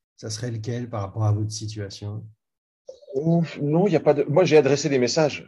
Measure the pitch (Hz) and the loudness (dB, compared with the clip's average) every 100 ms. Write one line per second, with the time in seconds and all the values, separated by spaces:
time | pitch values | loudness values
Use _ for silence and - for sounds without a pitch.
0 | _ - 113 110 120 113 110 120 120 110 | _ -16 -12 -8 -8 -8 -6 -6 -6 -8
1 | 98 110 107 107 107 - 110 107 98 - | -6 -2 0 0 -2 -6 -10 -10 -12 -12
2 | 104 107 110 _ _ _ _ _ - - | -12 -12 -14 _ _ _ _ _ -20 -20
3 | - 131 160 170 151 - 143 160 202 156 | -10 -4 0 0 0 -4 0 2 2 2
4 | 156 139 143 147 180 156 135 143 156 135 | 4 2 2 2 6 6 6 2 2 2
5 | 123 160 147 - | 2 2 0 -2